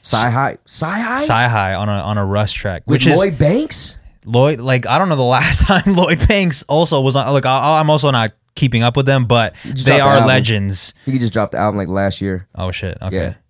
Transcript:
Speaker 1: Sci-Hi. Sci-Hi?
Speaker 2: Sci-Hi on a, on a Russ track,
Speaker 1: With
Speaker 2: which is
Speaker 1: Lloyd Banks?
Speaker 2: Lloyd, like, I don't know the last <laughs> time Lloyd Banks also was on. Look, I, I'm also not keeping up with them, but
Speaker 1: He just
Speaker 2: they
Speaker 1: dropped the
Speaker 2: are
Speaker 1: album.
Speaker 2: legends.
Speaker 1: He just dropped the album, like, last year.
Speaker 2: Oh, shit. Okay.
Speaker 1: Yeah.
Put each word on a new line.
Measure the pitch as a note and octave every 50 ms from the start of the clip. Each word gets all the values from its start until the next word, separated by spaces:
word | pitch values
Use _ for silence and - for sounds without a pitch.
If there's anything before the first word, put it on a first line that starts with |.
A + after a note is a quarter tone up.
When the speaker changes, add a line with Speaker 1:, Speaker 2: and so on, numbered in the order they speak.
| -
Speaker 1:
Sci-Hi. | - - A2 A2+ B2 A#2 B2+ C#3 B2+ - - _
Sci-Hi? | _ - - D#3+ D#3+ F#3+ G#3+ A#3 A3+ A#3+
Speaker 2:
Sci-Hi | C4+ D4 D#4 - A2+ A#2+ B2 A#2 G#2+ G2 F#2+ F#2+
on | F2+ G#2 G#2+
a, | G#2
on | G2+ E2+ G2+ G#2+ G#2
a | G2+
Russ | F#2+ G2 G#2 G#2+ G2+ -
track, | - - G2+ F#2 E2+ -
Speaker 1:
With | - D3+
Speaker 2:
which | C3+ B2+
is | - - E3+
Speaker 1:
Lloyd | G3 G3 E3 B2
Banks? | D3 D3 F3 B3+ D#4 D#4 - - - - - - _ - _ _ _
Speaker 2:
Lloyd, | - A2+ A#2 C3 C#3+ D#3 A#2
like, | A#2+ C3 C3 B2+ A#2
I | - B2 D3+
don't | F#3+ F#3+
know | D#3+
the | C#3 B2+
last | B2 B2+ B2+ - E3 - - -
<laughs> |
time | - G3+ F3+ F3+ G3 G3
Lloyd | F3 F3 D#3+ E3+ D#3+ - -
Banks | A3 G3+ F#3+ F3 D3 - - -
also | C#3+ D#3 E3+ D#3+ E3 C#3+
was | C3+ C3+ B2+
on. | C#3 B2 A2+ C#3+
Look, | C#3 B2
I, | B2+ C3 C3+ - D3 D#3+ D#3
I'm | D#3 D3+
also | D3+ D3+ C#3 D3
not | C3+ A#2+ A2 A2 - _ _ _ _
keeping | - - C3 A#2 A#2 A#2
up | A#2+ A#2+
with | C#3 C3+
them, | C3 C#3 C3+ B2
but | G#2+ A#2+ A#2+ A2+ G2+ - -
Speaker 1:
He | - - C#3
just | C3+ C3
Speaker 2:
they | C3+ C#3 C#3+
Speaker 1:
dropped | C#3
the | C#3
Speaker 2:
are | C#3
Speaker 1:
album. | C3+ C3 C3
Speaker 2:
legends. | C3 C3 B2+ A2+ A2+ G#2 G2 G2 F#2+ F#2 - - - _ _
Speaker 1:
He | - C3 C3
just | A#2+ A2+ F#2
dropped | A2+ G#2 G2 -
the | -
album, | F#2+ G#2+ G2+
like, | G#2 F#2+ E2
last | F#2 G2 G2 G2 F#2 -
year. | G2 G2 F#2+ F#2 F#2 _ _
Speaker 2:
Oh, | - F#2 F#2
shit. | F#2 - - F#2 E2+ - -
Okay. | F#2+ F#2+
Speaker 1:
Yeah. | F#2+ D#2 B1+ - - _ _